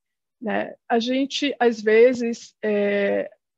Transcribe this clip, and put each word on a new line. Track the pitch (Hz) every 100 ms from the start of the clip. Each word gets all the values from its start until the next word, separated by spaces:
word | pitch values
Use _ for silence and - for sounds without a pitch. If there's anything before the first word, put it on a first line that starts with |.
| _ _ _ _
né? | 208 202 - - -
A | 233
gente, | 240 262 269 - 285 -
às | 240 226
vezes, | 208 220 247 247 233 233 - _
é, | 214 208 202 202 202 202 - - _